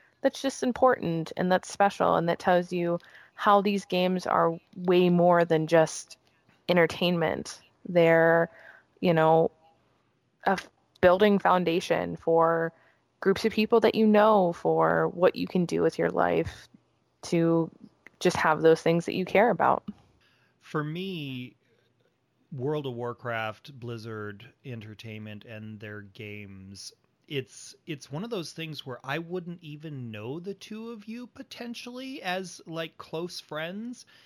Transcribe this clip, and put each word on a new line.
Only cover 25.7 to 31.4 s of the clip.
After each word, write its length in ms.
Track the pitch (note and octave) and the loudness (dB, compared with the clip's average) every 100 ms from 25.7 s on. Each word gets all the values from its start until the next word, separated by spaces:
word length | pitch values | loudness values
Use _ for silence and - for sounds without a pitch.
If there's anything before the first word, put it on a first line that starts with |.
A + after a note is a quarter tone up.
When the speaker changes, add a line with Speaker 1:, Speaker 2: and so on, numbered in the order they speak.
| G#2+ | -14
Speaker 2:
their 220 | G#2+ G#2 | -14 -14
games, 920 | G2+ - G#2+ G#2 G2+ F#2+ F#2+ G2 - - _ _ - | -16 -16 -14 -14 -16 -18 -18 -18 -18 -20 _ _ -12
it's, 480 | C#3+ - - - - - | -10 -10 -16 -20 -18 -14
it's 240 | D3+ - | -14 -12
one 140 | C#3+ | -12
of 60 | A#3 | -8
those 220 | G#3+ D3 | -10 -10
things 320 | - D#3+ C#3 | -12 -12 -12
where 140 | C3+ A#2+ | -14 -12
I 140 | C3+ D3+ | -8 -8
wouldn't 440 | E3 F#3 F3 E3+ | -8 -10 -10 -14
even 480 | D#3 D3 D#3+ C#3 A#2 | -16 -16 -14 -12 -12
know 300 | G#2+ A2+ D#3+ | -10 -10 -10
the 140 | F#3 | -12
two 360 | G3 - G#3+ A3+ | -14 -14 -14 -14
of 160 | A3+ G#3 | -16 -16
you 220 | A#3 B3 | -16 -16
potentially 920 | - | -18